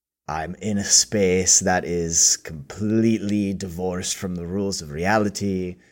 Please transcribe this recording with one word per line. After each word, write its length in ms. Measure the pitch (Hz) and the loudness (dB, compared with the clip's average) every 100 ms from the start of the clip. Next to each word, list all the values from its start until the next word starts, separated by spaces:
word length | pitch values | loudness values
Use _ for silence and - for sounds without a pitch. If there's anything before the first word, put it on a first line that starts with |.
| _ _ - | _ _ -8
"I'm 240 | - 80 - | -6 -6 -6
in 220 | 107 101 | -4 -2
a 60 | |
space 760 | 98 - - 107 92 92 87 - | 2 2 4 2 4 4 4 2
that 240 | 95 90 78 | 4 0 0
is 520 | 85 82 82 - - | -2 0 2 2 2
completely 1160 | - 80 69 95 104 110 113 110 101 104 98 | -4 -12 -12 -6 0 4 4 2 0 0 0
divorced 640 | 95 98 85 92 90 90 - | -2 -6 -6 -4 -4 -4 -6
from 200 | 95 90 | -6 -6
the 120 | 85 | -4
rules 340 | 98 98 92 | -4 -2 -4
of 100 | 78 | -8
reality." 840 | 73 92 110 104 95 101 92 90 90 _ | -4 2 2 2 -2 -2 -2 -4 -8 _